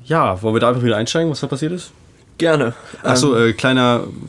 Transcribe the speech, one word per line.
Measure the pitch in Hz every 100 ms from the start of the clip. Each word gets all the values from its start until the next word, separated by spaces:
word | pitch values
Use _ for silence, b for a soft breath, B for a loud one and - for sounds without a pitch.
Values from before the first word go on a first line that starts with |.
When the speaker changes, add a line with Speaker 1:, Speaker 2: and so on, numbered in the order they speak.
Speaker 1:
ja, | - 156 127 95
wollen | 110
wir | 110
da | 117
einfach | 123
wieder | 123 107
einsteigen, | 120 165 165
was | 135
da | 135
passiert | 135 156
ist? | 180 - - - - _ -
Speaker 2:
Gerne. | 165 151 117 B B B
Speaker 1:
Ach | - 127
so, | 139 113
Speaker 2:
Ähm, | 117
Speaker 1:
äh, |
kleiner, | 107 131 127 123 120 - -